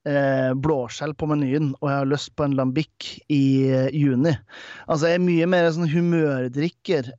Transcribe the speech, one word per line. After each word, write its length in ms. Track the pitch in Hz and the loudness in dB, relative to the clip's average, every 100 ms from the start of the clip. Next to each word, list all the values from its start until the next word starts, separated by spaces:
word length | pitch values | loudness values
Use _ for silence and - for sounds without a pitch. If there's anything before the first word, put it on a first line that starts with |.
eh, 500 | 147 143 139 135 131 | -4 0 2 0 0
blåskjell 600 | 131 156 143 117 - 151 | 0 0 -2 -4 -8 -8
på 140 | 147 156 | -6 -2
menyen, 440 | 151 135 143 147 135 | 0 0 0 -2 -2
og 140 | 143 | -4
jeg 80 | 139 | -2
har 80 | 135 | 0
lyst 260 | 143 - - | -2 -4 -4
på 100 | 147 | -2
en 80 | 135 | 0
lambic 560 | 131 135 160 - - - | 0 -2 -4 -8 -18 -12
i, 440 | - 147 139 135 135 | -2 2 4 4 2
eh, 220 | 131 131 | 2 0
juni. 400 | 151 143 123 160 135 - - - - | 2 2 2 2 0 -6 -20 -20 -12
Altså, 260 | - 156 165 | -4 0 2
jeg 100 | 180 | 2
er 60 | 180 | 2
mye 220 | 170 170 | 2 2
mer 220 | 180 170 | 4 2
sånn 200 | 160 165 | 2 0
humørdrikker 1200 | 170 170 170 151 131 127 135 170 - - 160 123 | 0 2 2 2 0 -4 -2 -4 -4 -2 -2 -2